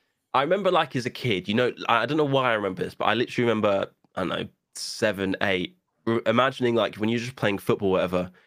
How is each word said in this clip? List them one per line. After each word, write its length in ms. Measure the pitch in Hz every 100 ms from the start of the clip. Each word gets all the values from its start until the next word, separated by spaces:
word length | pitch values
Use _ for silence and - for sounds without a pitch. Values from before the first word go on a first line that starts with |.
| _ _ _
I 100 | 127
remember, 280 | 147 190 185
like, 260 | 175 156 131
as 100 | 120
a 40 |
kid, 360 | - 127 92 92
you 80 |
know, 180 | 110 123 87 92
I, 100 | 113
I 40 | 120
don't 100 | 156
know 80 |
why 260 | 147 135 127
I 40 |
remember 280 | 110 101 90
this, 120 | 92
but 100 | -
I 100 | 101
literally 320 | 110 123 - 117
remember, 400 | 110 104 98 - _ _ -
I 40 |
don't 80 | 90
know, 180 | 87 92 _ _
seven, 640 | - - - 110 95 95 -
eight, 340 | 101 92 87 - _ _ -
r-, 160 | 113 110
imagining, 480 | 117 131 131 123
like, 220 | 113 101 -
when 120 | 107
you're 120 | 117
just 160 | 120 -
playing 220 | 107 98
football, 320 | - 104 98
whatever, 380 | 92 87 90 90 -